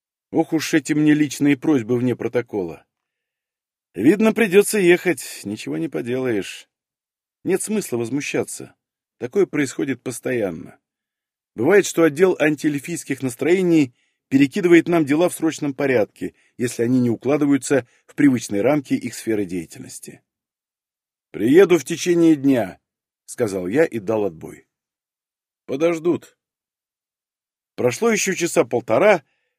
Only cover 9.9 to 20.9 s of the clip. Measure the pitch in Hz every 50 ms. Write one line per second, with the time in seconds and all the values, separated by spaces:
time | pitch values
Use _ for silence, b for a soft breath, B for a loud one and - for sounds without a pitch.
9.9 | 131 120 - 131 120 - - 127 127 120 107 95 85 78 - - - _ _ _
10.9 | _ _ _ _ _ _ _ _ _ _ _ _ - - 110 143 196 208 175 -
11.9 | - - 165 160 143 139 185 190 175 - 143 156 156 143 - 156 147 143 135 -
12.9 | 170 151 - - 139 - - 131 120 - 131 147 175 196 185 175 170 160 147 123
13.9 | - _ _ _ _ _ _ - - 135 143 139 - 208 190 180 175 165 156 165
14.9 | 175 170 160 131 143 156 175 175 - - 156 160 143 - - 147 135 - 143 139
15.9 | 131 117 101 - _ - - 90 - _ _ _ _ - 117 123 - - 117 117
16.9 | 127 127 123 120 113 101 - 120 143 151 147 143 143 139 - - 147 135 123 _
17.9 | _ _ _ _ - - 143 143 131 120 - - 104 101 101 120 147 151 135 -
18.9 | 135 127 123 120 - - - - 110 101 104 90 87 90 80 - - - 67 -
19.9 | - - - - 69 67 _ _ _ _ _ _ _ _ _ _ _ _ _ _